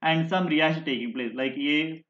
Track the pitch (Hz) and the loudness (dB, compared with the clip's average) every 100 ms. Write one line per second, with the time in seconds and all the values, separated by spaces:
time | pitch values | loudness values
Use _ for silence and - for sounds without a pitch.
0 | 160 165 160 185 175 156 160 160 147 127 | 0 2 2 2 2 4 2 0 -2 -4
1 | 120 123 120 117 135 135 143 151 160 160 | -4 -4 -6 -2 -4 -2 0 0 0 -6
2 | - | -14